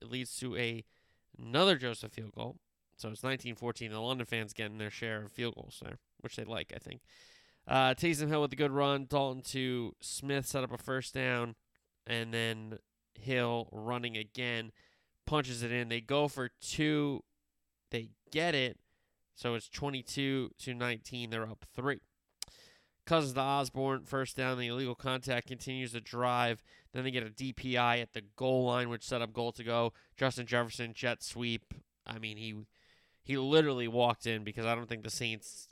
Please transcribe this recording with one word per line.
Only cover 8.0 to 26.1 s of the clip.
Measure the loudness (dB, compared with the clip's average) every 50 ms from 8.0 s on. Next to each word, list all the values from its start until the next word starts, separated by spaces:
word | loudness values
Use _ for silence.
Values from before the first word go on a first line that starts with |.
| 2 2 2 2 2 2
Hill | 2 2
with | 2 2 2
a | 2
good | 2 2
run. | 4 4 4 4 4 2 0
Dalton | 0 2 2 2 2 0 -4 -8
to | -6 -2 -2 0 0 0 0 -2 -4 -6 _
Smith, | -10 -8 -8 -6 -2 0 0 0 0
set | 0 0 -2 -2
up | -2
a | -4 -8
first | -4 -2 -2 -2 -2 -4 -4
down. | -2 0 2 2 2 0 -2 -4 _ _ _ _ _ _ _ _ _ _
And | -2 -2 -2 -2 0 0
then | 0 0 0 -2 -4 -6 -10 -12 -12 _ _ _ _ _ _ _ -12
Hill | -4 0 2 2 4 2 2 0 -2 -4
running | -8 -6 -4 -2 -2 -2 -2 -4 -4
again, | -4 -6 -6 _ -6 -4 -2 -2 -2 -4 -6 -12 _ -20 _ _ _ _ _ _ _ _
punches | 0 2 2 2 2 -2 -4 -2
it | 0
in. | 0 0 0 0
They | -2 -4
go | -2 0 2 4 4 2
for | 2 -2 -4 -4 _ _
two. | -10 -8 0 2 2 4 4 4 2 0 -2 -4 -8 _ _ _ _ _ _ _ _ _ _ _ _ _
They | -6 -6 -6 -6 -16 _ _ _
get | -2 0 2 4 4
it. | 4 2 2 0 _ _ _ _ _ _ _ _ _ _ _ _ -6
So | -2 -2 -2
it's | -2 -4 -6
twenty-two | -8 -4 -4 -2 -2 -4 -6 -4 -2 0 2 2 2 2 0 -2 -6 _
to | -8 -8 -4
nineteen. | -2 0 0 0 -2 -6 -10 -8 -8 -6 -4
They're | -4 -4 -4 -6
up | -8 -12 -16 -14 -8
three. | -2 0 0 0 -2 _ _ _ _ _ _ _ _ -12 -12 -12 -20 -20 -20 -20 _ _ _ _ _ _
Cousins | 4 6 6 6 4 2
to | 2
Osborne, | 2 4 4 4 2 2 0 0 2 2 2 0 -2
first | -2 -2 0 0 0 -2 0
down. | 0 0 2 0
The | 0 0
illegal | 0 0 0 -2 -2
contact | -2 -2 -2 -2 -2 0 0 0 0 0 -4
continues | -8 -10 -6 -6 -4 -4 -4 -4
to | -4 -6
drive. | -8 -6